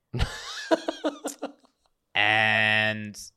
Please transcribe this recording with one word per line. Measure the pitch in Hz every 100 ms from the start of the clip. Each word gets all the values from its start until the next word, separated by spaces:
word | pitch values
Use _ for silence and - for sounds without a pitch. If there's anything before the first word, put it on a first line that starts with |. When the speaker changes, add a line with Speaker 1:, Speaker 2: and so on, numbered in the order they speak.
| _
Speaker 1:
<laughs> | 123 - - - - - 330 - - 302 294 285 - 285 - _ _ _ _ _
Speaker 2:
And | 98 104 107 110 110 107 107 107 107 104 101 -